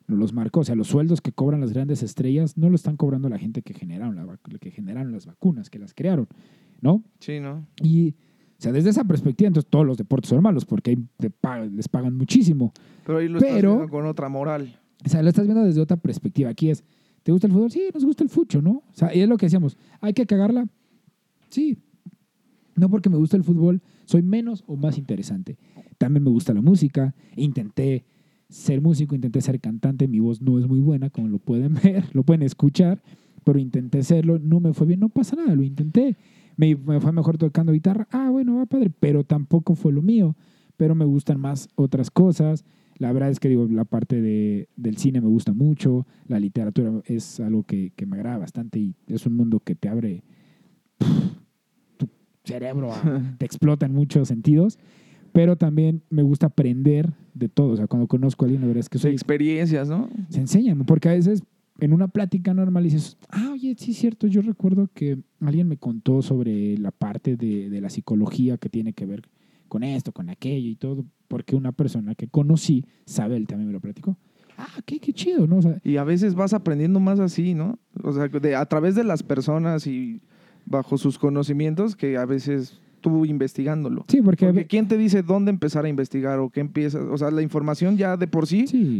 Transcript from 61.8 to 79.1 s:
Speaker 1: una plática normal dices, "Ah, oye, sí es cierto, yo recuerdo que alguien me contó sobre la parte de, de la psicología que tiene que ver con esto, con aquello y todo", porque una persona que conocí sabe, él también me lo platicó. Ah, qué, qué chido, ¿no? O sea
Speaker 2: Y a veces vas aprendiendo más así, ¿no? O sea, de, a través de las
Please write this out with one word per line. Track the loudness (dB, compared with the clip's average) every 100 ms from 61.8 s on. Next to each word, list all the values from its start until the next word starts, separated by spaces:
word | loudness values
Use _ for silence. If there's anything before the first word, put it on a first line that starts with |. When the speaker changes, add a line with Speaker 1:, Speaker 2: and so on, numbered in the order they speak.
| 2
Speaker 1:
una | 2 2
plática | -2 -2 -2 -2
normal | 0 0 2
dices, | 2 0 -2 -12 -10
"Ah, | -6 -6
oye, | -6 -6 -6
sí | -6
es | -2
cierto, | -2 0 0
yo | 0
recuerdo | 0 -2 0 2 0
que | -2 -4 -4 -8 -6
alguien | -2 0 0
me | -2
contó | -6 -4 0 0
sobre | 2 -2 0 -2 -2 -2
la | -4
parte | -6 -8 -6 -6 -4
de, | -4 -4 -6
de | -8
la | -8
psicología | -10 -4 -2 -2 0 -2 -2
que | -6
tiene | -6 -8
que | -8 -10
ver | -12 -16 _ _ _ _
con | -6
esto, | -4 -6 -8
con | -10 -12
aquello | -10 -6 -6 -6
y | -8
todo", | -8 -8 -10 _ -12
porque | -10 -2 -2
una | -2
persona | -2 -2 -2 -6 -8
que | -2
conocí | 0 2 2 2 0 0 _ -10
sabe, | -6 -2 -4
él | -4
también | -6 -6
me |
lo | -8
platicó. | -10 -8 -8 -8 _ _ _ -20
Ah, | -18 -18 -12
qué, | -8
qué | -6
chido, | -4 -2 2 4
¿no? | 4
O |
sea | 2 2 -2
Speaker 2:
Y | 0
a |
veces | 0 0 0
vas | 0 0
aprendiendo | 0 -2 0 2 2
más | 2 2
así, | 0 0 -2
¿no? | -2 -4 -6 _ -10
O | -4
sea, | -2 -2
de, | -2 0 0
a | 0
través | 0 0 0
de |
las | 0